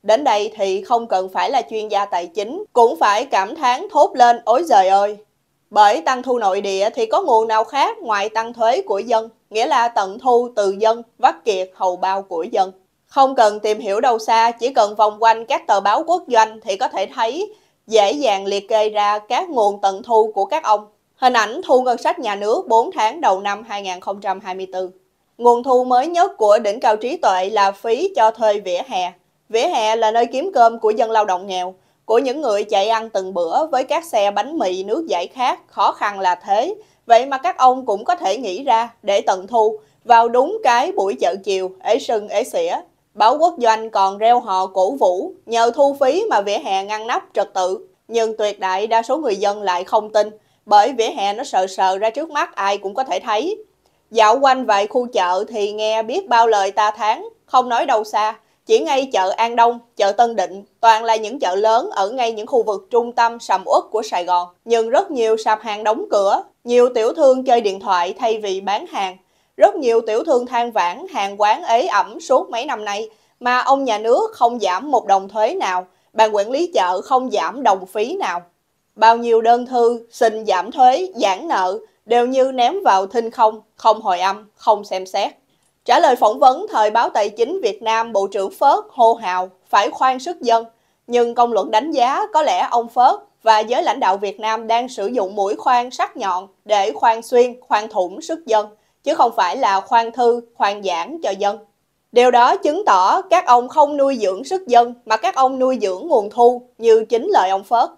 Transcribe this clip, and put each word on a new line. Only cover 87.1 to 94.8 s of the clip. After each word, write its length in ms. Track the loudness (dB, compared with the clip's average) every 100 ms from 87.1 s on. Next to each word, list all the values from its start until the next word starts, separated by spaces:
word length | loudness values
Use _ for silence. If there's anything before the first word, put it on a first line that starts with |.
| -2 -4
chính 300 | -2 -4 -2
Việt 180 | -4 -4
Nam, 320 | -2 -2 0
Bộ 140 | -2 -2
trưởng 240 | -4 -6
Phớt 280 | 0 2 2 -2
hô 240 | 2 2
hào 360 | 2 -2 -4 -6 _ _
phải 200 | 0 0
khoan 300 | 0 0 0
sức 220 | -6 -6
dân. 240 | 0 0 0 _ _ _ -4
Nhưng 280 | 0 0 2
công 180 | 0
luận 180 | 0 0
đánh 200 | 0 0
giá 360 | 0 0 0 -2
có 80 | 0
lẽ 260 | 0 0 0
ông 160 | -2 -2
Phớt 280 | 2 2 2 -8 _
và 160 | 0 2
giới 240 | 2 -2
lãnh 160 | -2 0
đạo 180 | 0 0
Việt 220 | -4 -6
Nam 280 | -6 -6 -2
đang 220 | -2